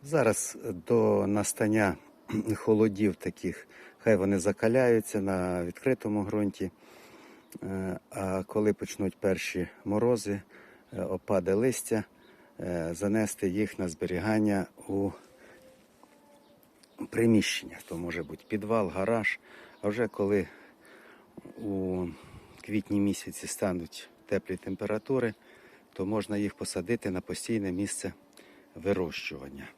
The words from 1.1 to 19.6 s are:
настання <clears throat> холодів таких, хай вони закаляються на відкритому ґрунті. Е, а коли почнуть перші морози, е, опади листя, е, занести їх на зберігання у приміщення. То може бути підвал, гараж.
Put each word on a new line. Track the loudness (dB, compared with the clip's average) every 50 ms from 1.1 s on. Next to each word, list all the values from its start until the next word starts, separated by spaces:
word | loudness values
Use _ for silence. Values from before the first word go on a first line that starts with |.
| 4 4 4
настання | 2 2 2 2 0 0 0 2 4 4 6 4 4 2 0 -6 -20 -20 -20 -10 -4
<clears throat> | -2 -2 0 0 -4
холодів | -2 2 4 6 6 6 4 4 2 0 0 0
таких, | 0 -4 -6 -6 -4 -6 -6 -6 -6 -12 _ -20 -20 -20 -20 -20 _
хай | 2 4 4
вони | 4 4 2 2 2
закаляються | 2 0 0 2 2 2 4 6 6 6 6 4 2 0 -4 -2
на | 0 0 0 0 0 0 0 -2 -2
відкритому | -4 -6 -2 0 0 0 0 0 -2 0 0 -2
ґрунті. | 0 0 0 0 0 -2 -2 -6 -6 -6 _ -20 -20 -20 -20 -20 -20 -20 -20 -20 -20 -20 -20 -20 _ -16 -12 -8
Е, | -6 -6 -4 -4 -4 -6 -8 _ _
а | -8 -6 -4 -2 -2 -2 -4
коли | _ -2 2 2 2 2
почнуть | 0 -4 -10 -6 -4 -4 -4 -4
перші | _ 0 0 0 0 -2 -6 -4 -4 -4 -4 -8 -12 -6
морози, | -2 0 2 4 4 2 2 0 -2 -4 -4 -6 _ -20 -20 -20 -20 -20 -20 -20 _ -6
е, | -6 -4
опади | -4 -4 -6 _ 0 0 2 4 4 2
листя, | 4 4 2 0 0 -4 -2 -2 -2 -2 -4 _ _ -20 -20 -20 -20 -20 -20 _ -10
е, | -6 -4 -2 -2 -2 -4 -4
занести | -2 0 0 2 2 2 0 -2 -2 -2 0
їх | 0 0 -2 -2 -2 -4
на | -4 -4
зберігання | -4 -4 -4 -2 -2 0 0 2 2 4 4 4 2 2 -2 -4 _ -20 -8 -4
у | -2 0 0 -2 -4 -8 -20 -20 -20 -20 -20 -20 -20 -20 -20 -20 -20 -20 -20 _ _ _ -20 _ -20 -20 _ -20 -20 -20 _ _ -20 _ _ _ _ _ -20 _ _ -14 -14 -6
приміщення. | 0 2 4 6 6 6 4 4 -2 -4 -6 -10 -16 -16 -12
То | -10 -8
може | -6 -6 -6 -6 -6 -6
бути | -8 -10 -14 -8 -6
підвал, | -6 -4 -2 0 0 2 2 0
гараж. | -2 -2 0 0 0 2 2 0 -2 -4 -10 -20 -20 -20